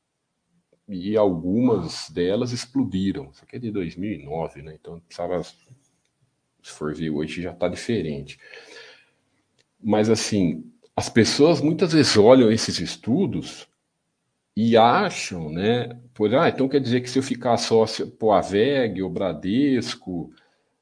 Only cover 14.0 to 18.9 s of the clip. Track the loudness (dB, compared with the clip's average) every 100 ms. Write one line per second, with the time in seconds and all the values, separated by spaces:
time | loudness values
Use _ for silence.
14 | _ _ _ _ _ -2 4 6 6 4
15 | 0 -4 -10 -10 -8 -2 0 0 -4 -12
16 | -14 -2 2 4 2 0 0 0 0 -2
17 | 0 -4 -4 -4 0 0 2 2 2 -2
18 | -10 -4 2 2 2 0 0 0 -2